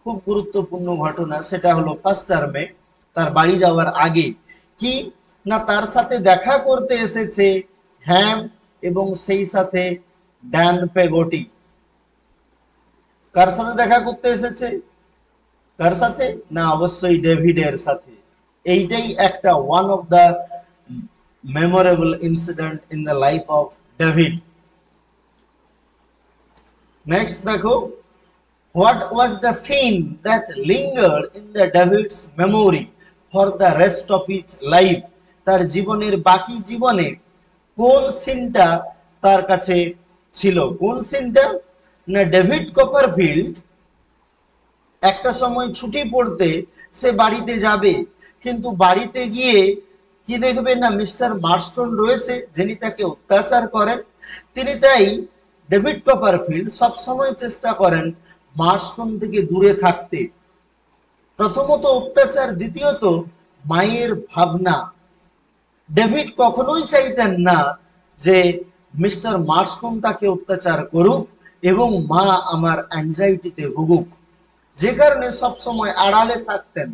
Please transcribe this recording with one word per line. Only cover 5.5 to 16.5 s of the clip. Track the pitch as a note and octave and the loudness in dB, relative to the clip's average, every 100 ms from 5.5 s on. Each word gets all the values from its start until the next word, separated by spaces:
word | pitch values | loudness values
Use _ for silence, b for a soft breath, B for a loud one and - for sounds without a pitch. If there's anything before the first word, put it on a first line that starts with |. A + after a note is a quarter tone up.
| A3 A3 | -4 0
তার | G#3 A3 | -2 0
সাথে | B3 A#3 A#3+ F#3+ | -2 -2 0 4
দেখা | F#3 A#3+ C#4 C4+ | 4 4 0 2
করতে | B3+ - A#3+ | 0 0 -2
এসেছে | A3 A3+ G#3+ - G3 F#3+ - _ _ _ D#3 | -2 -4 -6 2 2 2 -6 _ _ _ 0
হ্যাম | F3+ G#3+ A3 - _ _ _ F3 | 2 2 -2 -8 _ _ _ -6
এবং | F3+ G3 F3+ | -4 -4 -6
সেই | - G3 F#3 | -4 -4 -2
সাথে | G3 F#3 F#3 F3+ F3 _ _ _ _ B2 | -2 -2 -2 -4 -6 _ _ _ _ -4
ড্যান | D#3+ F3 F3+ F3 | 0 2 2 0
পেগটি। | F#3 F3 E3 E3 E3 - _ _ _ _ _ _ _ _ _ _ _ _ _ _ _ _ _ _ | 0 2 2 0 -4 -8 _ _ _ _ _ _ _ _ _ _ _ _ _ _ _ _ _ _
কার | F3+ F#3 F3+ | 4 4 2
সাথে | A#3 A#3 | -4 0
দেখা | A#3+ A#3+ A3 | 2 2 2
করতে | A#3 B3 A#3 | -2 -2 -2
এসেছে? | A#3+ - A#3+ - - _ _ _ _ _ _ _ _ - | -4 -6 -8 -8 -12 _ _ _ _ _ _ _ _ -2
কার | E3+ - | -2 2
সাথে? | A#3 - B3+ - - | -2 -2 -6 -6 -10